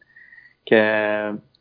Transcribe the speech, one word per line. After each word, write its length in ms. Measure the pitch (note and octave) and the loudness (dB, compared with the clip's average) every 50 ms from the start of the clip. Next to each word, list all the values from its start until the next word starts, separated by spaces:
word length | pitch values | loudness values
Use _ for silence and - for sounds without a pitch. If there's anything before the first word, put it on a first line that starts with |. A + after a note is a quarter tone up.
| _ _ _ - - - - - - - _ _ _ | _ _ _ -20 -20 -20 -20 -20 -20 -20 _ _ _
که 680 | - A#2 A2 G#2+ G#2+ A2 G#2+ G#2+ G#2 G#2+ G#2+ G#2+ G#2 G#2 - - _ _ _ | 2 2 4 4 2 0 -2 -2 -2 -4 -4 -4 -6 -8 -10 -12 _ _ _